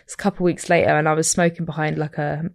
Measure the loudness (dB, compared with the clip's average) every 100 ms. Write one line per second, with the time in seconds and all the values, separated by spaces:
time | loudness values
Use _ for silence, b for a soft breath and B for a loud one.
0 | -20 -4 -4 0 0 0 2 4 4 2
1 | 2 2 0 2 2 0 -6 -4 -2 -2
2 | -4 -4 -4 -4 -6